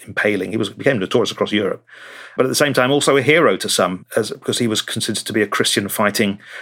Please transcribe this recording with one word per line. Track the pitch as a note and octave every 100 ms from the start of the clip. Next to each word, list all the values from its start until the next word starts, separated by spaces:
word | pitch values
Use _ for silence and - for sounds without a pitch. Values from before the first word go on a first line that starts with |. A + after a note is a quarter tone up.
| -
impaling. | - G#2+ G2+ F#2+
He | A2+
was, | G#2
became | - C#3 B2
notorious | F#2 B2 G2+
across | - G2+
Europe, | G#2 G2 - _ - - - - -
but | C3
at |
the |
same | A#2+ D3
time, | C3 B2+
also | C#3+ D3 C#3
a |
hero | C3 D#3+ C3 F#2
to | G#2
some, | - F2+ F2+ - -
as, | G#2+
because | - - A2+
he | A#2+
was | G#2+
considered | - A2 - G#2+ -
to |
be | A2
a | G2+
Christian | - - A#2+ G2+
fighting | - G#2 G2+ G2+ G2+ - -